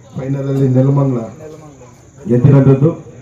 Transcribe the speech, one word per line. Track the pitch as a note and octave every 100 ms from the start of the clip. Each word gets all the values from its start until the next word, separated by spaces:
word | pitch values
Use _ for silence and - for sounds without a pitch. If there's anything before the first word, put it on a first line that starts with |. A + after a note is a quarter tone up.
| - -
ಫೈನಲಲ್ಲಿ | C3 C#3 C3+ C3+ C3
ನೆಲಮಂಗಲ | B2+ C3+ C#3 C3+ A#2+ G#2+ - D#3 D#3 - - - - _ - -
ಗೆದ್ದಿರೋಂಥದ್ದು, | B2 B2+ C#3 C3+ C3+ D3+ - - -